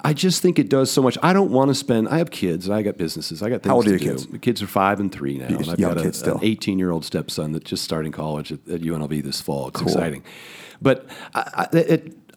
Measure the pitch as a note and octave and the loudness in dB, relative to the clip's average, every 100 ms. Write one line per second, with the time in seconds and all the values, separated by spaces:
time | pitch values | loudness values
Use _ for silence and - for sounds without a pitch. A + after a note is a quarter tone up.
0 | C#3+ D3+ F#3 E3+ F3+ D#3+ C3+ C3+ C3 - | -2 2 2 4 4 4 4 2 4 4
1 | C3 - E3 F#3+ G3 B2+ C#3 C3+ - A2+ | 4 4 4 4 4 4 4 2 2 2
2 | - D#3+ E3+ - F#2 E2 F#2 G#2 G2+ - | 2 0 0 -2 -2 0 -2 -2 -2 -2
3 | E2 D#2+ - D#2+ G#2 B2 - B2 G#2+ F#2 | -4 -4 -8 -6 -4 -2 2 4 4 2
4 | C#2+ - - - B2+ G#2 G2+ G2+ F#2+ G2+ | 0 -4 -8 -4 -2 -2 -2 2 4 2
5 | G2 - C#2 C#2 B1+ - D#2 F2 F2+ E2+ | -2 -4 -6 -4 -2 -2 -2 0 0 0
6 | E2 - E2 - G#2+ G#2+ - F#2+ F2+ E2 | -2 -2 -2 0 0 0 -2 0 0 -2
7 | - F2 - - D2+ D#2 - F#2 - D#2+ | -2 -4 -4 -4 -4 -6 -6 -6 -4 -4
8 | D#2 D2+ D2+ D2+ D2 D2+ - E2+ E2 D#2+ | -4 -6 -6 -6 -8 -12 -8 -6 -4 -4
9 | C#2+ D2+ C#2 C2+ - C#2 C2 - - - | -4 -4 -4 -6 -6 -6 -6 -4 0 0
10 | E2 C2+ - - - - - - C3 C3 | 0 -4 -14 -20 -20 -20 -20 0 2 2
11 | - - - A2+ - - F3+ E3 E3 D#3+ | -2 -18 -8 -6 -4 -4 2 2 4 2
12 | - - _ | 0 -18 _